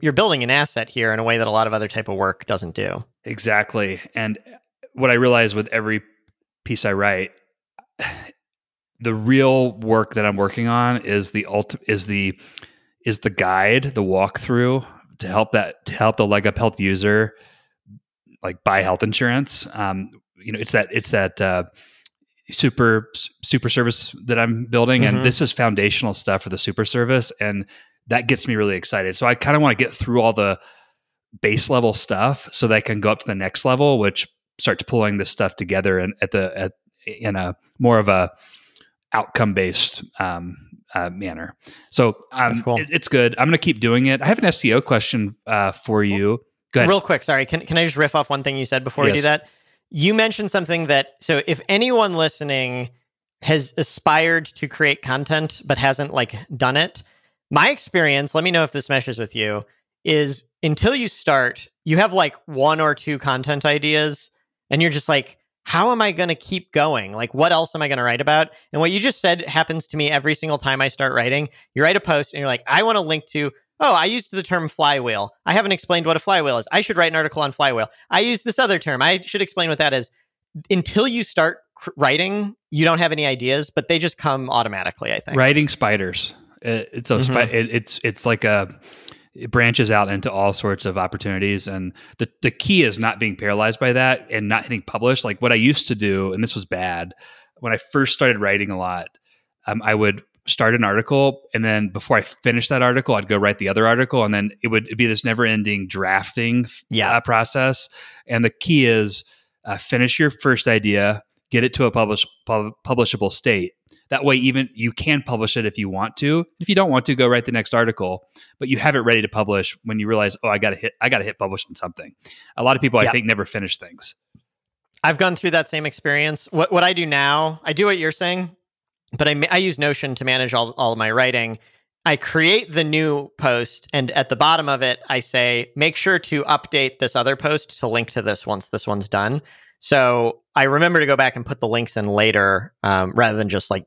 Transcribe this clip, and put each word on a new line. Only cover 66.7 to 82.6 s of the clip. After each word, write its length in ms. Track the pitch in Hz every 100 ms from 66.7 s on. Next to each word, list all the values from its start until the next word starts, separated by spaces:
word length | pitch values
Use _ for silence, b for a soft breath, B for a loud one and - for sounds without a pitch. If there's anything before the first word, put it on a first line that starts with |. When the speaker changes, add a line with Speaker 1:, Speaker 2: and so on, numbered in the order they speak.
Speaker 1:
going? 400 | 151 156 131 98
Like, 200 | 104 117
what 180 | 127 165
else 220 | 165 165
am 80 | 160
I 40 | 147
gonna 140 | 131
write 180 | 120 117
about?" 260 | 143 156 156 b b
And 80 | 143
what 100 | 170
you 80 | 196
just 220 | 247 -
said 220 | 185 170
happens 440 | 160 160 160 160 -
to 80 | 151
me 140 | 147
every 240 | 147 147
single 240 | 151 156 147
time 220 | 139 135
I 80 | 135
start 240 | - 135
writing. 380 | 123 120 143 147 b b
You 80 | 131
write 120 | 156 190
a 40 |
post 320 | - 151 147
and 60 | 143
you're 80 | 139
like, 160 | 120 -
"I 160 | 151
wanna 200 | 220 214
link 240 | 160 156 -
to, 260 | 151 147 b _ -
oh, 120 | 151
I 120 | 180 160
used 240 | 240 -
the 120 | 190
term 260 | 175 180 160
flywheel. 640 | - 147 143 123 107 101 _
I 80 | -
haven't 200 | 185 202
explained 340 | 185 - 170 160
what 100 | 165
a 40 |
flywheel 360 | - 190 147 120
is. 80 | 107
I 80 | 180
should 160 | 220 175
write 160 | 165
an 40 | 160
article 260 | 151 156
on 100 | 143
flywheel. 360 | - 143 117 110 b b
I 100 | 180
use 220 | 233 233
this 160 | 240 220
other 200 | 247 175
term. 240 | 156 127
I 180 | 147 180
should 220 | 180 202
explain 260 | 190 - 165
what 100 | 147
that 140 | 151
is." 180 | 135 117 _ _ _ _ 156 -
Until 360 | 190 - 208 254
you 140 | 240
start 340 | 202 - 160 - _ _
cr-, 140 | - -
writing, 600 | 139 151 185 208 202 -